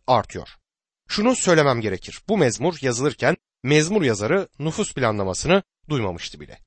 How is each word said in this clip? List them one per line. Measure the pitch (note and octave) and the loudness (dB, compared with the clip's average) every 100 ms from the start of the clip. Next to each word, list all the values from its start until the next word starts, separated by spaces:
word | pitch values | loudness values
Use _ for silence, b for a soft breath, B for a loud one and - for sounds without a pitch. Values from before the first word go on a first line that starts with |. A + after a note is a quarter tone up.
| - | 0
artıyor. | A#2+ - F2+ - - _ _ _ _ - | 0 0 -8 -14 -20 _ _ _ _ -8
Şunu | - A3+ B3 | -2 0 2
söylemem | G3 D#3+ C#3+ A#2+ | 4 4 4 2
gerekir. | G#2+ F#2 - - - | -2 -6 -10 -12 -4
Bu | G#3 | 0
mezmur | C3 - D#3 D#3+ | 2 0 -4 -2
yazılırken | C3+ A#2 C#3+ G#2+ B2 - _ _ | -2 -2 -2 -2 -2 -2 _ _
mezmur | B2+ D3+ D#3 G#3+ | 2 2 2 0
yazarı | C#3 G2+ G#2+ F#3+ F#3 - | 0 0 0 -2 -2 -6
nüfus | D3+ F#3 G3+ | -6 -4 -6
planlamasını | - A#2+ G#2 F#2+ F2+ C#3 F#3+ - _ - | -2 -2 0 -2 -2 2 0 0 _ -6
duymamıştı | C#3+ G2+ E2+ - D2 | -4 -4 -6 -12 -16
bile. | D2 - | -20 -20